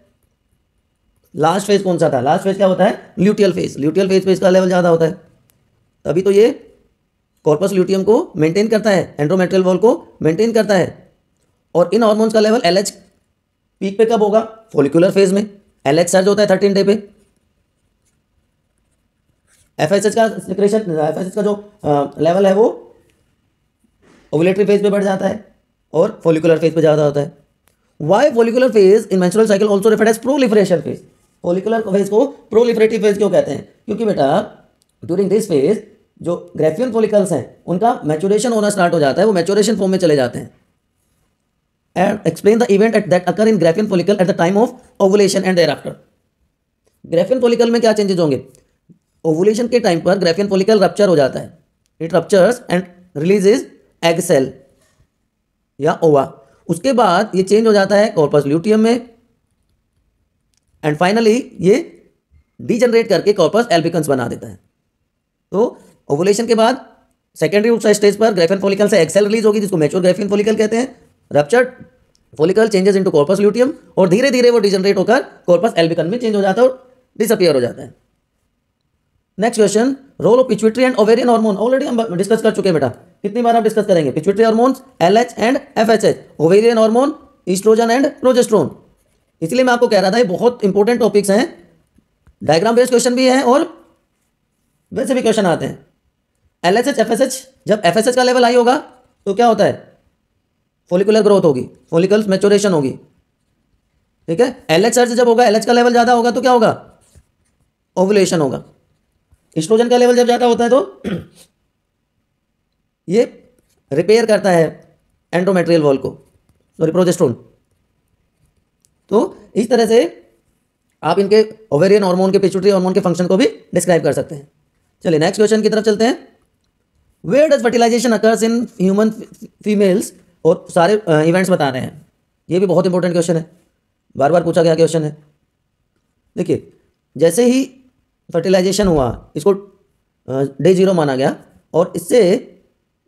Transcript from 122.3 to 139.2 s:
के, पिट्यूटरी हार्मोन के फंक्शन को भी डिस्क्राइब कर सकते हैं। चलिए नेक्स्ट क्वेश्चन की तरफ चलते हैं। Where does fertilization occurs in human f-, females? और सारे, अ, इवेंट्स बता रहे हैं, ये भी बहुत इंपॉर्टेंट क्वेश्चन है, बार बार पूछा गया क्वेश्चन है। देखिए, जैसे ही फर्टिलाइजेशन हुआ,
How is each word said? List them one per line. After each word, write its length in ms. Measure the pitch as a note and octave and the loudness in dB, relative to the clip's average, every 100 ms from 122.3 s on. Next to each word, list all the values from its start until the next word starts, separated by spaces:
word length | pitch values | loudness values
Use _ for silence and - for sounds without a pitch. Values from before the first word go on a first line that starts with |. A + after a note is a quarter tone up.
के, 80 | F#3+ | 0
पिट्यूटरी 300 | F#3+ F#3 F#3+ | 0 0 0
हार्मोन 240 | F#3+ F3+ | 0 0
के 60 | F#3 | -2
फंक्शन 280 | F3+ E3+ F3+ | -2 -2 0
को 100 | F#3+ | 0
भी 80 | G#4 - _ | 0 -4 _
डिस्क्राइब 300 | - F3+ E3 | -4 0 0
कर 100 | D3 | 0
सकते 220 | C3+ B2 D3 | -4 -6 -12
हैं। 160 | C#3 _ _ _ _ _ | -18 _ _ _ _ _
चलिए 160 | - D#3 | -2 0
नेक्स्ट 200 | E3+ G#3 | 0 0
क्वेश्चन 220 | G#3 A3 | 0 0
की 80 | G#3+ | 0
तरफ 140 | G3+ | -2
चलते 220 | A3 G#3 A3+ | -2 0 0
हैं। 280 | F4+ - _ _ _ _ _ _ _ _ _ - | -2 -10 _ _ _ _ _ _ _ _ _ -2
Where 260 | B3 D#4 | 0 2
does 140 | C#4 A#3 | 2 0
fertilization 540 | A#3 A#3 A#3 B3 G#3 | 0 2 2 0 0
occurs 300 | A3 A3 A3+ | 0 0 0
in 180 | A#3 A#3+ - | -2 -6 -2
human 400 | F#3 G3+ A3 A3 | 0 0 0 -4
f-, 260 | - - - _ G#3 | -14 -20 -20 _ -4
females? 440 | G3+ G3 F#3 - - _ _ D#3 | 0 0 0 -4 -14 _ _ -2
और 200 | F#3 - F3+ | -2 -2 0
सारे, 260 | E3+ G#3 G#3+ | 2 0 0
अ, 140 | D3+ | 0
इवेंट्स 280 | D#3 F3+ F3+ | 2 0 0
बता 200 | E3+ C#3+ | -2 -2
रहे 120 | B2+ | -4
हैं, 260 | A#2 - - _ _ _ - | -8 -12 -20 _ _ _ -6
ये 100 | F3 | -2
भी 60 | F#3+ | 0
बहुत 200 | E3+ F#3 | 0 0
इंपॉर्टेंट 280 | F3+ F3+ | -2 -2
क्वेश्चन 240 | E3+ E3+ E3 | -2 -2 -4
है, 140 | D#3+ _ _ _ _ _ _ - | -6 _ _ _ _ _ _ -2
बार 140 | C#3 | 0
बार 120 | E3+ | 0
पूछा 200 | E3 E3+ | 0 0
गया 120 | E3 D#3+ | 2 2
क्वेश्चन 280 | E3 E3 | 0 0
है। 140 | D3+ D3+ _ _ _ _ _ _ _ _ _ _ _ - | -6 -8 _ _ _ _ _ _ _ _ _ _ _ -8
देखिए, 360 | E3 B2+ - _ _ _ _ - | -4 -6 -6 _ _ _ _ -2
जैसे 280 | E3 A#3+ A#3+ | 0 2 2
ही 180 | C4 C4+ _ _ _ _ _ - | 2 -2 _ _ _ _ _ -10
फर्टिलाइजेशन 540 | E3+ E3+ F#3+ F#3 F#3+ G3 | -6 0 0 0 0 0
हुआ, 440 | D#3 B2 - | 0 -2 -6